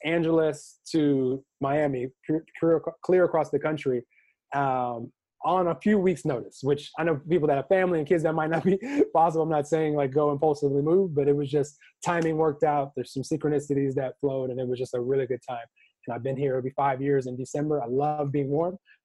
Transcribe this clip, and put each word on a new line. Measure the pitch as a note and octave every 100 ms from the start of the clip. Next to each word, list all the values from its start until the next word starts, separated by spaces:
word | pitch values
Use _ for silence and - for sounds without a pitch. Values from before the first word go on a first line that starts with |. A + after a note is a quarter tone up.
Angeles | D3 E3+ D#3+ E3 D#3 D3 - - -
to | E3 D3 C#3 B2+ C3+ - _
Miami, | C#3 D3 D3 B2+ B2+ - -
clear, | D#3 D#3+ -
clear, | E3 E3 D#3 -
clear | - F3+ F3
across | E3 D3
the | C#3+
country, | D#3 D#3 C#3+ B2 A#2 _ _ _ _ C#3+
um, | C#3 B2+ B2 A#2+ A#2+ _ _ _ D#3
on | F3+ F3
a | E3
few | G#3 G#3
weeks' | F#3 E3 D#3
notice, | B2 G#2 -
which | C3 C#3+ - -
I |
know | D#3+ D3+ D#3
people | E3+ D3+
that | C#3
have | C3+
family | F#3+ F#3 E3+
and | C#3+
kids, | F3
that | D#3+
might | D#3+ D#3
not | D#3+
be | F#3+ F#3+ B3 C#4+
<laughs> | G#4+
possible. | D#3+ E3 D#3+
I'm | D#3+
not | D3+ D3
saying, | D#3+ D#3
like, | D3 C3+
go | C3+ D3
impulsively | C#3+ D#3 D3 C#3+ C#3
move, | D3 F3+ G3
but | C#3+ C#3+
it | C#3+
was | C#3+
just | D3 C3+ - - _
timing | - E3+ E3 D#3
worked | D#3+ D3
out. | D#3 D3 C#3 -
There's | B2
some | -
synchronicities | C3 D#3 D3+ D3 C#3+ C#3 C#3 C3+
that | C3 C3
flowed, | C#3+ C3+ C3
and | B2
it | B2
was | B2
just | B2+ B2
a |
really | A#2+ C3+ B2
good | C3 -
time. | B2 A#2 _ _ _ -
And |
I've | A#2
been | B2 C3+
here, | C#3 C3
it'll |
be | B2+
five | C#3 C#3 C3
years | C#3 C#3 B2+
in | B2+
December. | C3 D3 D3+ D3+
I | A#2+
love | C3 D3 D3+ C#3+
being | D3 C#3
warm. | C#3+ F3 F#3+ _ _